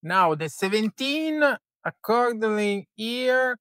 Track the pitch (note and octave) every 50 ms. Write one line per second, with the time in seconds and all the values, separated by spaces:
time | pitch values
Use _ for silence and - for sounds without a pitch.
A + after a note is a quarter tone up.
0 | - D#3+ F3 F#3+ F#3 E3+ D#3 D3+ D#3+ D#3 - - G3 G3 G3+ A3 A3 A3 - -
1 | C4 C4+ C#4+ D#4 D#4 D#4+ D#4 D4+ D4+ C#4+ B3+ - _ _ _ _ _ - - _
2 | _ - A3 A#3+ B3 A#3+ A#3+ A3 A3 A3 G#3+ G#3 G#3 G#3 G3+ G3+ F#3+ _ _ -
3 | G#3+ A3+ A#3+ B3 B3+ B3+ B3+ B3+ B3+ B3+ B3 A#3